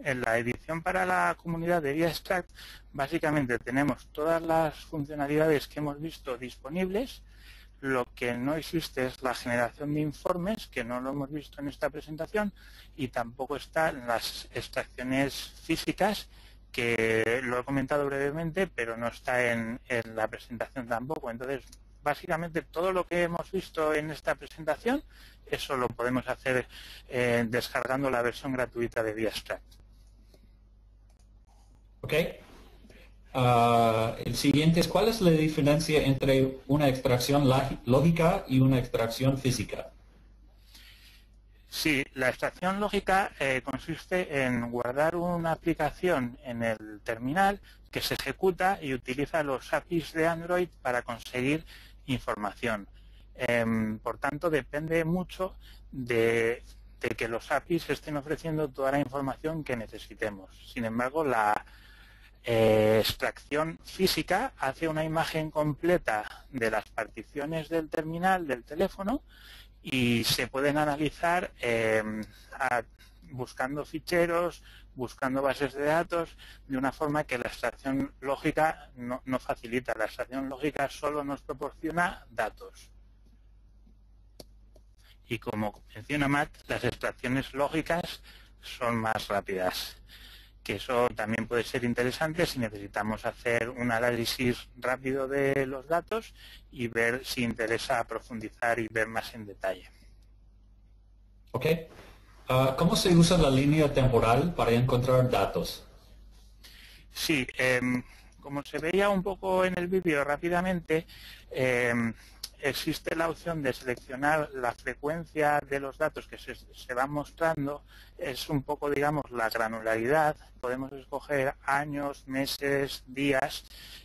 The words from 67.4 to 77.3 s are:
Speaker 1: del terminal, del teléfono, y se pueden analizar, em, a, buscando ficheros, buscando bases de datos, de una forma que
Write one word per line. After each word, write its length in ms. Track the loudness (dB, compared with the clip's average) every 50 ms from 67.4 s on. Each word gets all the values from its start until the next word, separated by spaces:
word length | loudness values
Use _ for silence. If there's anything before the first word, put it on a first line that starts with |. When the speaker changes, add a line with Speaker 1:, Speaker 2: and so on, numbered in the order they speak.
| -6 -4 -4 -4 -4
Speaker 1:
del 220 | -2 -2 -2 -2 -2
terminal, 580 | -4 -4 -4 -4 -4 0 2 2 2 2 0
del 160 | -4 -6 -6 -6
teléfono, 600 | -8 -2 -2 -2 -2 -2 -4 -4 -4 -4 -4 -6 -12 -20 -20 -20 -20 -20 -20 -20 -20 -20 -14 -8
y 360 | -4 0 2 2 4 2 2 2
se 240 | 0 0 0 -2
pueden 320 | -2 -2 0 2 2 4 2
analizar, 720 | 2 2 0 0 -2 -2 -2 0 0 2 2 2 -2 -4 -8 -4
em, 640 | -2 0 0 2 2 4 2 2 0 -2 -6 -8 -8 -10 -14 -20 -20 -14 -6
a, 280 | -4 -2 0 0 0 -2 -6 -14 -20 -20 -20 -20 -20 -20 -14
buscando 560 | -10 -10 -10 -10 -6 -6 -6 -4 -4 -6 -8
ficheros, 800 | -8 -10 -10 -4 0 2 4 4 4 2 0 0 -2 -4 -8 -18 -20 -20 -20 -20 -16 -8
buscando 480 | -8 -6 -6 -4 -4 -2 0 0 2 2
bases 300 | 0 0 0 -2 -4 -2
de 100 | -2 2
datos, 520 | 2 2 2 2 0 -2 -2 -2 -4 -8 -20 -20 -20 -20 -18 -10
de 80 | -6 -4
una 160 | -2 -2 -2
forma 340 | -2 -2 -2 0 0 -2 -2
que 120 | -2